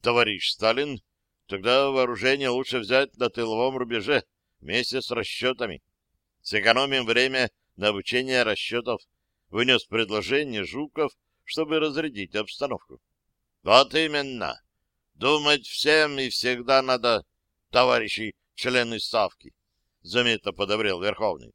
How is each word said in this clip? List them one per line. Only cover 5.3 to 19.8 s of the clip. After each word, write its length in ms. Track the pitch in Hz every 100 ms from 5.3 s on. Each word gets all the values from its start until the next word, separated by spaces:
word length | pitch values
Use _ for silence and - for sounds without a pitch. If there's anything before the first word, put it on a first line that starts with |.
| - 123 127 113 85 _ _ _ _ _ _
Сэкономим 680 | - 107 101 117 139 135 117
время 460 | 117 131 131 127 _ _ -
на 120 | 101
обучение 540 | 101 92 123 131 127
расчётов, 580 | 110 101 - 120 120 110 _ _ _ _ _
внёс 340 | 101 123 123
предложение 800 | - 110 110 107 92 135 151 110
Жуков, 480 | 90 101 151 - 147 _ _ _
чтобы 340 | - - 156 156
разрядить 560 | 156 143 156 113 95
обстановку. 680 | 104 107 - 139 113 _ 65 _ _ _ _ _ _
Вот 320 | - 113 143
именно. 680 | 160 160 147 139 127 85 - _ _ _ _ _
Думать 520 | _ 127 151 147 147 113
всем 520 | - 147 156 151 139
и 120 | 131
всегда 520 | - 127 123 123 135
надо, 420 | 131 127 120 110 - _ _ _ _
товарищи 640 | 120 127 120 110 - 110 - _
члены 440 | - 131 127 117 113
Ставки, 560 | - 117 98 _ - _ _ _